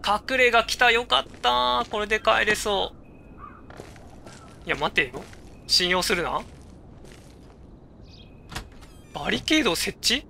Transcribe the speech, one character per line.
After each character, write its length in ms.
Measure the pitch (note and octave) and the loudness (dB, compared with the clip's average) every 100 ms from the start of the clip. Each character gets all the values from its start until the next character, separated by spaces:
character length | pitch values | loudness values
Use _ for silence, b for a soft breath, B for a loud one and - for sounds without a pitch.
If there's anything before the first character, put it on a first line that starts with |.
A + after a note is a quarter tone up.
| - | 0
隠 320 | G#3 - B3+ | -2 0 4
れ 140 | B3 | 6
が 140 | A#3 A3 | 6 2
来 100 | - | 4
た。 160 | A#3+ | 4
よ 140 | A#3 A#3+ | 4 4
か 160 | - | 0
っ 60 | - - | 0 -2
た。 440 | B3 B3 B3 B3 A#3 | 0 2 2 2 0
こ 120 | G#3+ | -4
れ 60 | G#3 | 0
で 120 | A3 | 0
帰 260 | - A3 G#3 | 4 4 4
れ 100 | G#3 | 2
そ 380 | G#3+ G3 - - - - - - - - - - - - - - - - - - - | 2 0 -2 -6 -20 -20 -20 -18 -18 -18 -20 -18 -18 -18 -20 -18 -18 -18 -20 -16 -6
う。 20 | |
い 20 | |
や、 60 | C#3 | -2
待 180 | D#3 | 0
て 140 | - C3+ | 0 0
よ。 160 | - - - - - - | -4 -12 -18 -18 -20 0
信 200 | - F3+ | 2 4
用 140 | F#3 | 2
す 100 | F3 | 2
る 100 | F3+ | 0
な。 180 | D#3 D3 - - - - - - - - - - - - - - - - - - - - - - - - - - - | 0 -4 -6 -18 -20 -20 -20 -20 -20 -20 -20 -20 -20 -20 -20 -20 -20 -20 -20 -20 -20 -20 -14 -12 -12 -18 -20 -20 -14
バ 180 | - C#3+ | -8 -4
リ 100 | A3 | -2
ケ 200 | - D#4 | 2 2
ー 20 | |
ド 100 | A#3 E3 | 2 0
設 220 | - - | -2 -2
置？ 300 | - B3 - | 0 0 -2